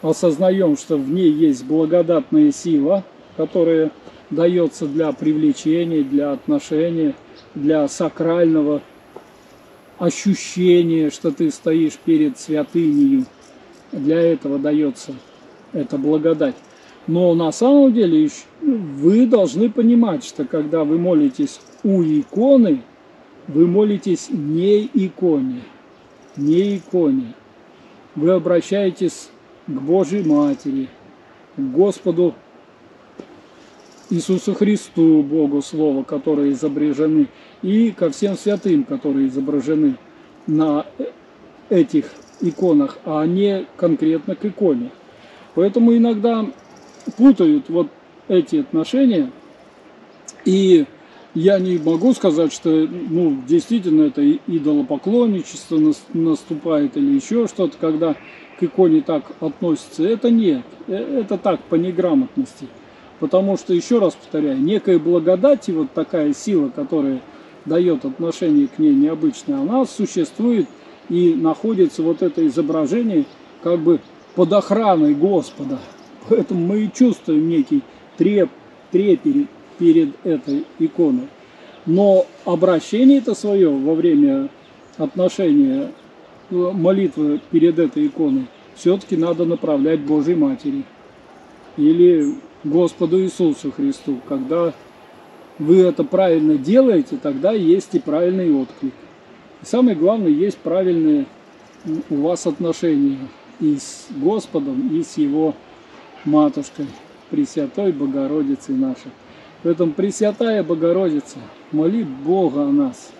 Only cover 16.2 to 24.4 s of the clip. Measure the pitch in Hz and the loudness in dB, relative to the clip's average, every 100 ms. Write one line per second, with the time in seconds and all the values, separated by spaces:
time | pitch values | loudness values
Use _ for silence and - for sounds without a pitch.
16.2 | 156 160 147 123 - - - - - 165 | 0 0 -2 -4 -18 -20 -20 -18 -4 0
17.2 | 180 170 160 - 240 285 277 233 190 156 | 2 2 0 0 4 6 6 4 2 4
18.2 | 151 - - - 311 233 170 139 151 214 | 2 -2 -20 -6 -4 -2 -4 0 2 4
19.2 | 247 233 180 165 226 220 233 240 233 269 | 4 4 2 0 -2 2 4 4 2 0
20.2 | - - 135 165 151 160 147 165 175 165 | -6 -10 -6 -4 -2 -2 0 0 2 2
21.2 | 143 127 143 - - - 214 190 160 151 | 2 0 -6 -6 -20 -6 0 2 2 0
22.2 | 139 190 247 277 220 139 117 _ - - | -2 0 4 6 4 2 -4 _ -20 -20
23.2 | - - - 143 175 180 214 202 - 165 | -20 -20 -6 2 2 4 2 0 -2 -4
24.2 | - 247 | -4 -6